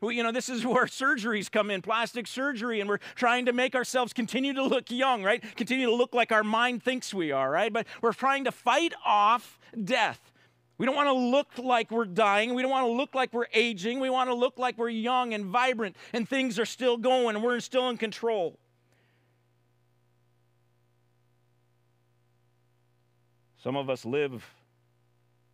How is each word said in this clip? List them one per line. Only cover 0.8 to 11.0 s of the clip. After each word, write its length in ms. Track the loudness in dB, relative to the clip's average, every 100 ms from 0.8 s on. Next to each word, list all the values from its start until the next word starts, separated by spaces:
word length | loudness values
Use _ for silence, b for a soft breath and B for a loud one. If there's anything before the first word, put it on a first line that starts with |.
surgeries 680 | -2 -2 -2 0 -2 -4 -2
come 200 | -2 -2
in, 100 | -4
plastic 460 | -2 -2 -2 -6 -8
surgery, 540 | -4 -4 -4 -4 -4
and 80 | -2
we're 80 | -4 B
trying 320 | -2 2 2 2
to 80 |
make 200 | 0 0
ourselves 380 | 0 -2 -2 -2
continue 400 | -2 -4 -2 -2
to 100 | 0
look 280 | 0 0 -2
young, 320 | -2 0 2
right? 200 | 2 0 -2 -8
Continue 300 | -2 0 2
to 80 |
look 200 | 2 2
like 160 | 2 2
our 140 | 2
mind 380 | 2 2 2 0
thinks 320 | -4 -4 -4
we 180 | -4 -2
are, 180 | 0 2
right? 220 | 2 0
But 140 | 0 -4 B
we're 100 | -2
trying 320 | 0 0 2
to 80 | 0
fight 400 | -2 2 2 2 -2
off 540 | 2 4 6 4 0 -20 B -10
death. 380 | -2 2 2 0 _ _ b b _ _
We 80 |
don't 100 | -2
wanna 200 | 2